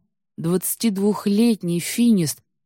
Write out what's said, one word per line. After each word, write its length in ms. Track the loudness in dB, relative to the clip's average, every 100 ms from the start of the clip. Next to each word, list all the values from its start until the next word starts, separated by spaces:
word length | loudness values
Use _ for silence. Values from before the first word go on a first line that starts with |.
| _ _ _ -8
двадцатидвухлетний 1400 | -2 -2 -4 -4 -2 0 0 0 0 2 2 0 -2 -4
Финист 640 | -4 0 4 4 2 -6 _ _